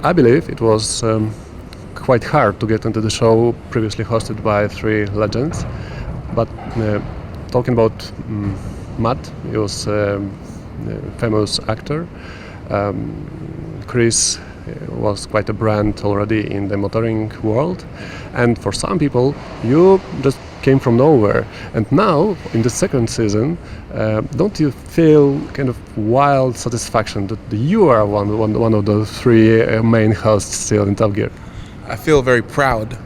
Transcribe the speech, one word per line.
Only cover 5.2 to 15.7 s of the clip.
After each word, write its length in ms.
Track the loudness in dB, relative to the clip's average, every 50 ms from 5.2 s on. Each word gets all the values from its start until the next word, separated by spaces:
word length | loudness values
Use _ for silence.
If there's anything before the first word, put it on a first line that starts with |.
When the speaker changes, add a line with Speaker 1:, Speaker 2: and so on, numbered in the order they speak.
| -2 0 0 -2 -2 -2 -4 -6 -6 -6 -8 -10 -10 -10 -10 -10 -10 -10 -10 -10 -10 -4 -2
Speaker 1:
but, 140 | -2 -2 -2 -4 -12 -12 -8 -6
uh, 220 | -4 -2 -2 -2 -2 -4 -6 -10 -12 -12 -12 -12 -12 -12 -2
talking 220 | -2 -2 0 2 2
about, 240 | 2 2 2 0 -4 -12 -14 -12 -12 -10 -8
mm, 240 | -6 -4 -4 -4 -4 -6 -8 -12 -12 -12 -12 -12 -6 -4
Matt, 320 | -2 -2 -2 -4 -8 -14 -14 -12 -10 -6
he 80 | -4
was, 300 | -2 -2 -4 -6 -8 -6
um, 440 | -4 -2 -2 0 -2 -2 -4 -6 -8 -10 -12 -16 -16 -16 -14 -14 -14 -14 -10 -10 -8
a 220 | -8 -8 -10 -10 -8 -6
famous 400 | -4 -2 0 0 0 -2 -4 -6 -4 -4
actor. 360 | -6 -6 -4 -6 -6 -6 -6 -10 -12 -16 -16 -16 -16 -16 -16 -16 -16 -16 -8 -4
Um, 440 | -2 -2 0 -2 -2 -4 -6 -8 -8 -10 -12 -12 -12 -12 -12 -12 -12 -12 -12 -12 -12 -12 -12
Chris, 500 | -4 0 2 2 4 2 2 0 0 -4 -6
uh, 540 | -10 -16 -16 -14 -14 -12 -12 -10 -10 -10 -6
was 300 | -2 -2 -2 -2 -2 -6
quite 220 | -2 -2 -2 -2 -2
a 40 | -4
brand 480 | -2 0 0